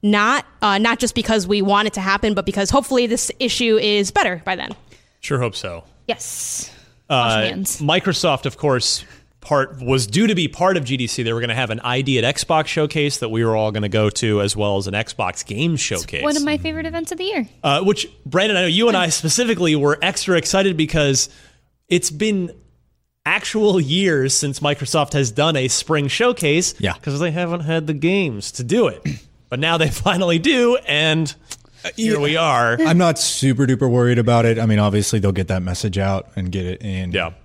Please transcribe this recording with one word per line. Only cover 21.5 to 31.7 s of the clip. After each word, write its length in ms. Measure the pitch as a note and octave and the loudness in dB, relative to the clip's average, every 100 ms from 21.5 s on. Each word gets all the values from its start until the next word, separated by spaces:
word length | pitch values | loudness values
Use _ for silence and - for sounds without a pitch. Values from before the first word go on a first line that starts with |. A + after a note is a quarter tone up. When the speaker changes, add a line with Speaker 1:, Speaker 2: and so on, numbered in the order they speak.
| _ _ _ _ | _ _ _ _
Speaker 2:
it's 200 | F3 - | -2 -2
been 400 | D3+ G#3+ G3+ F3 - _ _ _ _ _ _ - | -2 -2 0 -4 -10 _ _ _ _ _ _ -2
actual 540 | F#3+ - A3 G#3+ F#3+ | -2 -2 0 2 2
years 560 | C#3 E3 F#3+ D3+ C3 - | 2 2 2 2 0 0
since 240 | D3 C#3 | -2 -2
Microsoft 540 | D3 D3 C3 D#3+ C#3+ | -2 -2 -2 0 0
has 180 | D3 C3 | 0 -2
done 240 | A2 D3+ D3+ | 0 0 2
a 120 | B2+ | 0
spring 400 | - - D#3 C#3+ | -2 0 0 0
showcase 680 | - A#3+ B3 D#3+ D#3 F#3 - | 0 0 2 2 2 0 -2
Speaker 4:
Yeah. 140 | G2 | -4
Speaker 2:
'cause 260 | - - C#3 | -4 -6 -4
they 120 | F3 | -2
haven't 300 | D#3+ F3 F3 | -2 -4 -4
had 260 | D3+ E3 D3+ | -2 -2 -2
the 60 | |
games 580 | D3 D#3+ G3 F3 G#2+ - | -2 0 0 0 -4 -10
to 100 | - | -8
do 240 | A#2+ G#3+ G3 | 0 2 2
it. 140 | - - | 0 -8
<clears throat> 140 | D3 - _ _ | -8 -14 _ _
But 120 | B2+ | -4
now 180 | D#3 E3+ | 0 2
they 120 | D#3 | 0
finally 500 | - - F3+ F#3 E3+ | 0 -2 0 2 2
do, 360 | E3 C4+ A#3+ B3 - | 2 4 4 2 0
and 460 | D3 D#3 D#3 D#3 - _ - _ | 0 2 2 -2 -6 _ -20 _